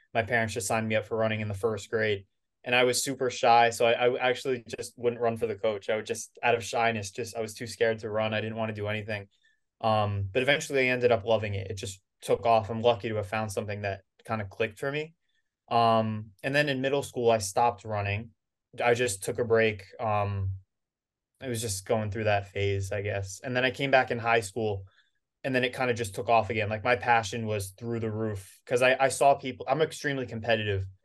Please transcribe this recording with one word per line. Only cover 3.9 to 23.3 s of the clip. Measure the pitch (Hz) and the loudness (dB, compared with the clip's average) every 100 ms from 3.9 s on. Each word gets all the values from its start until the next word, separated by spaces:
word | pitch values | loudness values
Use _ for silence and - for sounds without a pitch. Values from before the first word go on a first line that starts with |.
| 117 123 | 4 2
I | 131 127 | 2 0
actually | 120 135 123 113 123 | -2 -2 -4 -6 -12
just | 113 - | -12 -2
wouldn't | 117 117 | -2 0
run | 117 113 | -2 0
for | 113 | -4
the | 104 | -2
coach. | 110 104 - | -2 -2 -2
I | 110 | -4
would | 107 | -4
just, | 113 - - | -8 -10 -2
out | 123 | 0
of | 117 107 | 0 0
shyness, | 120 117 113 98 | 0 0 0 -6
just, | - 110 117 | -8 -8 -6
I | |
was | 110 | -8
too | - 117 | -8 -10
scared | - 117 110 | 0 0 0
to | 113 | -2
run. | 107 110 | -2 0
I | 107 | -2
didn't | 110 110 | -4 -4
wanna | 110 | -6
do | 107 104 | -4 -4
anything. | 107 104 107 98 _ _ _ _ - | -4 -4 -8 -8 _ _ _ _ -4
Um, | 113 107 104 101 98 | 0 2 2 -2 -2
but | 131 | 0
eventually | 131 143 - 135 127 | 2 0 0 0 2
I | |
ended | 123 120 | 2 4
up | 113 | 2
loving | 117 110 107 | 2 0 0
it. | 98 98 | -6 -6
It | 101 | -8
just | 113 - _ _ | -10 -12 _ _
took | - 120 117 | -2 0 4
off. | 113 107 | 4 2
I'm | 113 | 0
lucky | 117 117 117 | 2 2 0
to | 107 | -4
have | 98 | -2
found | 110 107 | -4 -4
something | 107 95 101 | -6 -8 -6
that | 101 95 _ _ - | -6 -6 _ _ -8
kinda | 110 98 | -6 -6
clicked | - 113 110 | -4 -4 -4
for | 139 | -6
me. | 147 160 _ _ _ _ _ - | -4 -8 _ _ _ _ _ -2
Um, | 120 117 113 110 107 110 - | 2 4 4 2 -4 -8 -8
and | 135 | -2
then | 143 147 | 0 0
in | 131 | 0
middle | 135 139 | 0 -2
school, | 135 131 117 | -4 0 2
I | 113 | 2
stopped | 101 - 120 - 110 | 0 2 2 0 -6
running. | 104 101 104 120 _ _ _ _ 123 | -4 -2 -2 -6 _ _ _ _ -2
I | 120 120 | 2 2
just | 123 - | 2 -2
took | - 117 | -6 -2
a | 117 | 2
break. | 113 110 101 - - | 4 4 0 -12 -6
Um, | 113 104 101 101 98 95 _ _ _ _ _ _ _ - | -2 0 0 -2 -4 -6 _ _ _ _ _ _ _ -12
I | 135 | -6
was | 113 | -4
just | 113 95 - | -4 -6 -2
going | 113 107 | -2 0
through | 110 107 | -2 2
that | 101 98 | 0 0
phase, | 101 101 98 98 | -4 -2 -2 -2
I | 104 | -4
guess. | 101 101 98 | -4 -6 -6